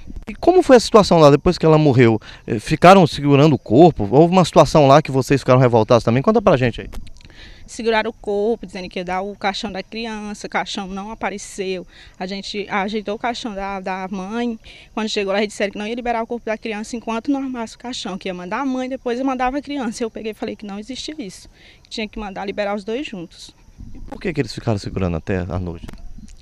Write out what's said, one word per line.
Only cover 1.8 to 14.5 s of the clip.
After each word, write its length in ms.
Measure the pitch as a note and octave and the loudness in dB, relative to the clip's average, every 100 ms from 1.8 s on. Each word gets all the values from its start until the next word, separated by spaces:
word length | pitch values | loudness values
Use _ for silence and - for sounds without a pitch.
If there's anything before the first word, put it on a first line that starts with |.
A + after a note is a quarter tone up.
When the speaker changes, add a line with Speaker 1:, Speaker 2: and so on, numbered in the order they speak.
| D3+ B2 A#2 A2 - - - | 6 6 4 4 -4 -14 -8
Speaker 1:
Eh, 100 | A2 | -6
ficaram 480 | - D#3 E3+ G3 E3 | -4 4 8 8 6
segurando 480 | - C#3+ C#3 D#3+ | 2 2 6 6
o 40 | C3 | 4
corpo? 500 | - A2+ E3+ C3 G2+ | 4 6 8 6 2
Houve 220 | B2 E3+ | 4 6
uma 120 | F#3 | 4
situação 440 | E3+ F3 D3 D#3+ C3+ | 4 4 6 6 6
lá 120 | C#3+ | 6
que 120 | D3+ | 4
vocês 280 | C3+ - C#3 | -2 0 0
ficaram 200 | - B2+ | 4 4
revoltados 420 | B2+ A2+ A2 A#2+ | 6 4 4 4
também? 180 | A#2 A#2+ | 4 2
Conta 220 | F3 A3+ | 2 2
pra 140 | G3+ C#3+ | 4 2
gente 240 | B2 - | 2 -4
aí. 100 | - - - - - - - - - | -10 -12 -14 -16 -20 -20 -20 -20 -18
Speaker 2:
Seguraram 400 | - A3+ A3 G#3+ | -8 -2 -2 -2
o 20 | |
corpo, 540 | - - G3+ G#3+ A3+ F#3 | -6 -6 -2 -2 -4 -8
dizendo 220 | G3 F3+ | -12 -10
que 100 | G3 | -8
ia 60 | |
dar 180 | F3+ F#3 | -6 -6
o 140 | G3+ G3+ | -8 -6
caixão 340 | G3+ F#3+ G#3 | -6 -6 -8
da 100 | F#3+ | -10
criança, 680 | - A3 A3+ G#3+ G#3 G#3 F#3+ | -12 -10 -10 -10 -12 -12 -8
o 20 | |
caixão 380 | G3+ F#3 - F#3 | -6 -6 -8 -10
não 240 | G3 G#3 | -10 -12
apareceu. 720 | A3 G#3 G3+ - - F#3+ F#3 F3+ - - - | -8 -8 -8 -12 -10 -8 -8 -10 -20 -20 -12
A 80 | F#3+ | -10
gente 400 | G3 - G#3 F#3+ | -10 -10 -10 -6
ajeitou 460 | G3+ G3 A3 G3+ | -4 -4 -6 -6
o 40 | G#3+ | -6
caixão 360 | A#3+ A#3+ A#3 | -6 -6 -8
da, 240 | G3 G3 G3 | -10 -8 -8
da 300 | F#3+ F#3+ F#3+ | -8 -8 -8
mãe. 480 | G3 F#3+ A3+ A#3+ | -8 -8 -6 -6